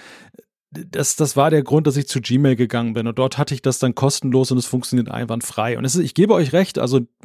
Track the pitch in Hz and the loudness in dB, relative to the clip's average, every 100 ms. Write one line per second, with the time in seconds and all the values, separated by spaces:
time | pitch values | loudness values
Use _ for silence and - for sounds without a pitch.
0 | - - - - _ _ _ 147 - 139 | -20 -20 -20 -20 _ _ _ -18 -8 -4
1 | 143 - 151 - 143 156 131 147 151 139 | -4 0 0 2 4 2 2 2 2 0
2 | 139 135 117 127 143 120 120 117 117 113 | -2 -4 0 2 4 2 0 -2 -2 -4
3 | 113 113 131 131 147 135 135 - 127 117 | -4 -2 -2 -2 -4 -2 -2 0 0 2
4 | 135 - 135 127 131 127 - 127 - 127 | 0 0 0 2 2 0 0 -4 -2 -2
5 | 110 110 120 117 - - 113 117 131 147 | -2 -6 -6 -6 -6 -4 -2 -2 -2 -2
6 | - - 202 202 147 165 190 - 123 131 | 0 2 4 4 2 2 0 -2 0 0
7 | 117 _ | 0 _